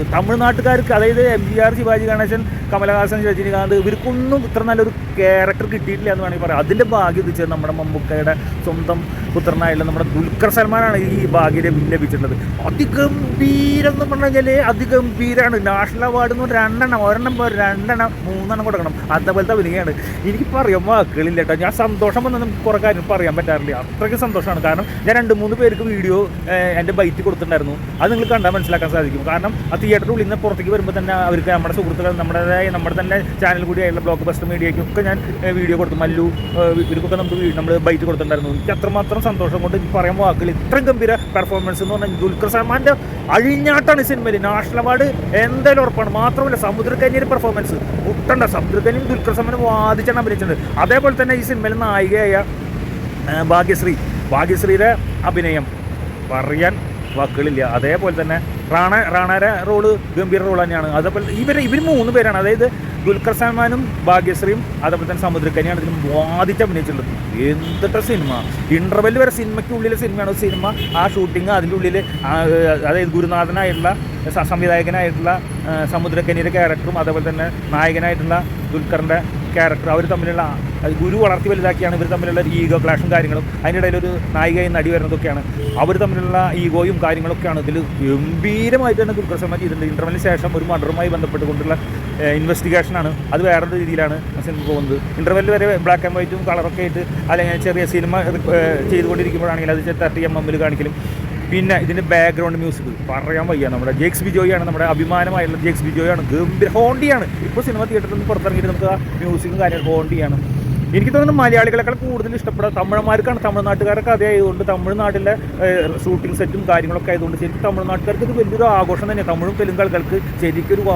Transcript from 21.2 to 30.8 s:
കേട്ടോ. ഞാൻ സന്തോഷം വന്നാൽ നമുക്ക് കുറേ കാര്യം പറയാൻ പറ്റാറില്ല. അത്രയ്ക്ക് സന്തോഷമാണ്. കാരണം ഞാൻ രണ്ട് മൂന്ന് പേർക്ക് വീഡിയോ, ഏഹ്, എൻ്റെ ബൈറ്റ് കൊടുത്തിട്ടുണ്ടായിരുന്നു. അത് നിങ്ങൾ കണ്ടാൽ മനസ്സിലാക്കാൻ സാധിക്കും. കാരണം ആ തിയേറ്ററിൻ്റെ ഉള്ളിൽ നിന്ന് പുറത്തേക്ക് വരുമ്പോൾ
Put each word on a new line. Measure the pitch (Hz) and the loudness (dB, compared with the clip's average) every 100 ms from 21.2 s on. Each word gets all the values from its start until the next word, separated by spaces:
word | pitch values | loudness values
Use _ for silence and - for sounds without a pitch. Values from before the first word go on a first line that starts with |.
| 160 170 160 | 0 0 0
കേട്ടോ. | 160 180 | 0 0
ഞാൻ | - | 0
സന്തോഷം | 226 202 208 240 247 | -2 2 0 2 -2
വന്നാൽ | 247 233 | -2 -4
നമുക്ക് | 196 226 | -2 0
കുറേ | 208 214 | 2 2
കാര്യം | 180 170 | 0 0
പറയാൻ | 190 170 151 | 0 0 0
പറ്റാറില്ല. | 160 151 143 127 | 0 -2 -2 -6
അത്രയ്ക്ക് | 127 - 208 233 240 | -6 -4 -2 0 -2
സന്തോഷമാണ്. | 190 175 165 160 | -2 -2 0 0
കാരണം | 160 214 - 196 | 0 -2 -4 2
ഞാൻ | 240 | 2
രണ്ട് | 226 208 | 4 2
മൂന്ന് | 208 226 | 2 2
പേർക്ക് | 240 208 226 | 2 2 -2
വീഡിയോ, | 208 185 190 190 156 170 185 | -2 2 2 0 -4 -2 0
ഏഹ്, | 180 170 | 2 0
എൻ്റെ | 170 185 | 0 2
ബൈറ്റ് | 175 147 190 | 0 2 -2
കൊടുത്തിട്ടുണ്ടായിരുന്നു. | 180 175 160 143 143 - - | -2 0 0 0 -6 -8 0
അത് | 180 | 0
നിങ്ങൾ | 226 226 | 2 2
കണ്ടാൽ | 226 180 185 | 2 2 0
മനസ്സിലാക്കാൻ | 135 170 160 160 | 0 0 0 0
സാധിക്കും. | 147 139 151 | 0 -2 -2
കാരണം | 170 196 - - | -2 -2 -4 -4
ആ | - | -2
തിയേറ്ററിൻ്റെ | 208 208 202 233 | 2 2 2 -2
ഉള്ളിൽ | 202 | 0
നിന്ന് | 214 | -2
പുറത്തേക്ക് | 214 185 180 | -2 -2 -2
വരുമ്പോൾ | 208 | 0